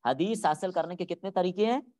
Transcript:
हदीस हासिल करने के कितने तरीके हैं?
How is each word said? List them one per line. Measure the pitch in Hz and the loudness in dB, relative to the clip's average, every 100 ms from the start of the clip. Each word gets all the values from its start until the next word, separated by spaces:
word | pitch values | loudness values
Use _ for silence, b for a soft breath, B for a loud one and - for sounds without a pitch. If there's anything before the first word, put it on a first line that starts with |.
| 120 | 0
हदीस | 135 185 220 156 | 0 0 2 0
हासिल | 151 190 | 0 -2
करने | 175 160 180 | -2 -4 -4
के | |
कितने | 170 175 190 | -6 -6 -4
तरीके | 190 180 185 220 | 0 0 2 2
हैं? | 254 - _ | 2 -2 _